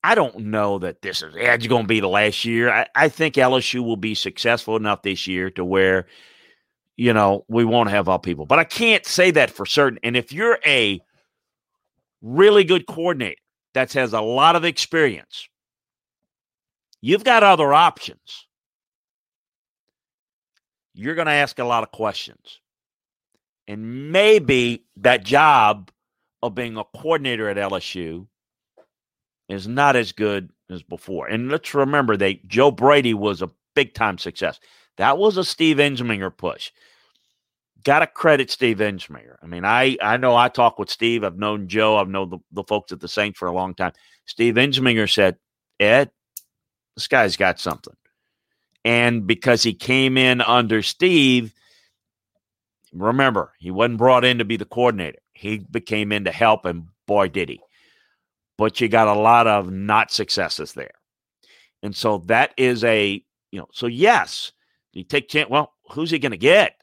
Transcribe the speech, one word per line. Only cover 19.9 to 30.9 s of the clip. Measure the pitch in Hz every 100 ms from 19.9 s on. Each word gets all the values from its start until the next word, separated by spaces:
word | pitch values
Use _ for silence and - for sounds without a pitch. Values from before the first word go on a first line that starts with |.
| _ _ _ _ _ _ _ _ _ _
You're | - 113 160
gonna | 160
ask | 147 143 -
a | 120
lot | 117
of | 110
questions. | - 110 95 - 55 _ - _ _ _ _ _ _ _ _ _ _ -
And | 104 110 127 143
maybe | 180 214 220 135 127 120 117 _ -
that | 101 123
job | 95 139 156 139 107 104 92 _ _ _ _ _
of | 120 98
being | 120 110
a | 104
coordinator | - 156 165 135 117 107
at | 98
L | 98 95
S | - 90
U | 85 82 98 _ _ _ _ _ _ _ _ _ _ _ _
is | 98 98
not | 127 143 127
as | 110
good | - 107 101 90 _ _
as | 90
before. | 78